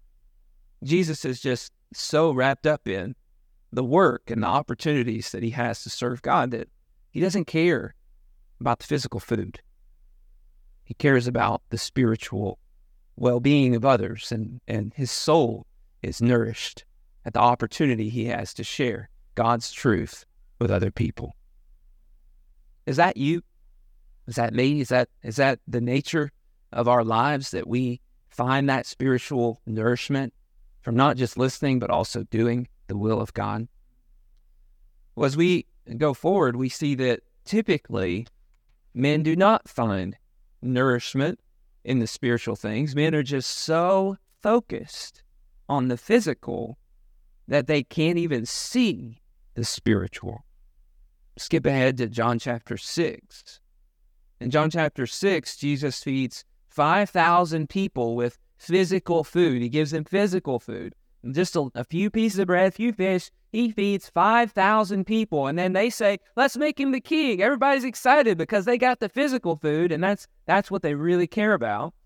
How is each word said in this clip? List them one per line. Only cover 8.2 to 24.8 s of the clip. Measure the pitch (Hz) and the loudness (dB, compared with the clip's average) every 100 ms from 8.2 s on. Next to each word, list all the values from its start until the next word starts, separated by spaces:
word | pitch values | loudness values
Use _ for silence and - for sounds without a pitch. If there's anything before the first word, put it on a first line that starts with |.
| _ _ _ _ | _ _ _ _
about | 123 120 | -2 -2
the | - | -2
physical | 143 127 - | -4 -4 -8
food. | - 110 98 - - _ _ _ - _ _ - _ _ - - | -4 -4 -4 -12 -20 _ _ _ -20 _ _ -20 _ _ -20 -20
He | - | -18
cares | - 147 131 123 | 0 4 4 4
about | 123 107 - - | 0 0 -2 -6
the | 113 | -8
spiritual | - - 120 110 - 104 101 95 _ _ _ _ _ - | -6 0 2 0 -4 -6 -6 -8 _ _ _ _ _ -2
well-being | 123 120 135 147 127 | 0 2 4 4 4
of | 120 | 2
others, | 131 123 98 107 - | 4 2 0 -8 -8
and, | 117 110 120 - | -8 -8 -12 -8
and | 110 107 | -6 -6
his | - 127 | -6 -6
soul | - - 160 120 104 - _ _ _ | -4 2 4 2 -2 -12 _ _ _
is | 95 - | -10 -2
nourished | 117 120 113 117 - - - _ _ _ | 2 2 0 -6 -12 -14 -20 _ _ _
at | 101 | -6
the | - | 2
opportunity | 120 123 117 - 151 113 107 | 2 2 -2 0 0 0 -2
he | 120 117 | -4 -4
has | - - | -4 -8
to | - | -10
share | - - 123 101 101 - _ | -10 -4 -2 -2 -10 -20 _
God's | - 113 117 - | -2 2 0 -2
truth | - 139 95 - - - _ - _ | -2 2 2 0 -12 -20 _ -20 _
with | 98 | 0
other | 95 101 | 2 0
people. | - - - - - _ _ _ - _ _ _ _ _ _ _ _ _ _ - | -2 -4 -4 -12 -14 _ _ _ -20 _ _ _ _ _ _ _ _ _ _ -4
Is | 135 | 2
that | 180 - | 2 4
you? | 139 170 - _ - - _ _ - - - | 0 0 -4 _ -20 -20 _ _ -20 -20 -10
Is | 117 | -2
that | 117 | -2
me? | 120 135 147 | 2 2 2